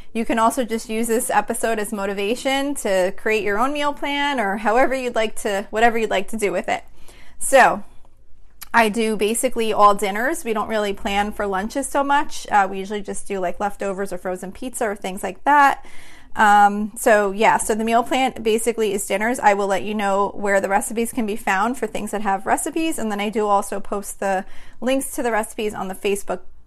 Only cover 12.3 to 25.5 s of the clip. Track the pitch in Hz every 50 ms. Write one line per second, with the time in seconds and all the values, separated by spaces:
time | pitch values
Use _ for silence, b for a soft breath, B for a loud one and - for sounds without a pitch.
12.3 | - - - - - 208 196 190 196 190 190 196 214 208 202 - 196 190 - -
13.3 | 202 190 180 175 185 - 208 202 202 - 208 196 190 180 202 190 185 180 - 190
14.3 | 185 185 - 185 190 - 254 262 254 - 247 214 202 208 - 190 185 202 - 247
15.3 | - - - 285 285 294 277 269 - - B B B B B B B B B B
16.3 | B - - 208 202 208 208 202 202 208 214 208 - - - 254 220 208 208 196
17.3 | 196 202 220 190 147 143 - - 220 214 226 226 226 233 233 - - 254 262 254
18.3 | 240 - 220 226 214 226 - 240 214 220 220 208 - 208 - - 202 196 214 233
19.3 | 254 269 - 214 202 196 202 196 196 - - 202 208 220 202 202 196 196 202 196
20.3 | - - 202 202 202 196 202 190 196 - 247 - 220 233 233 226 - - 220 208
21.3 | 202 - - - 196 190 208 233 262 - 233 208 - 196 202 214 - 196 202 208
22.3 | 196 196 - 214 247 294 - 330 - 330 320 320 311 - 226 220 202 202 202 220
23.3 | 190 226 214 208 202 196 196 - 214 196 196 - 214 202 196 - - - 208 196
24.3 | 196 185 190 B B B B B B B 226 247 269 269 269 - - - - 240
25.3 | 226 208 220 -